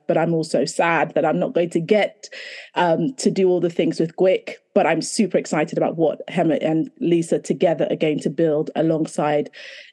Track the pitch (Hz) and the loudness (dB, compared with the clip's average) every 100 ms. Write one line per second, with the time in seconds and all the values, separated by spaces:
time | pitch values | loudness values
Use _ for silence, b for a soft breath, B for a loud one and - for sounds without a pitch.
0 | - 165 165 165 160 120 139 - 170 160 | -2 0 2 0 0 -2 -2 0 2 2
1 | 151 156 156 139 - 170 175 170 160 214 | 0 0 0 0 0 0 0 -2 2 2
2 | - - - B B B B - 175 165 | 2 -4 -18 B B B B 0 2 2
3 | 147 - 202 190 185 180 170 170 170 151 | 0 0 0 2 2 2 0 0 -2 0
4 | 165 - 185 180 - - _ 202 156 160 | -4 2 2 2 -4 -16 _ 0 2 0
5 | - - 180 165 - 160 156 - 147 165 | -2 -2 2 0 0 -2 -2 0 -2 2
6 | 151 - - 170 160 143 156 160 - - | 0 0 -6 0 0 2 0 0 -2 -4
7 | 170 170 165 156 - 156 180 156 - 147 | 0 0 0 -2 -2 0 2 2 -2 0
8 | 160 147 160 143 165 147 - - 160 156 | 0 0 -4 0 0 0 -2 -2 0 0
9 | 156 - 151 147 - B B B B | -2 -2 0 0 -2 B B B B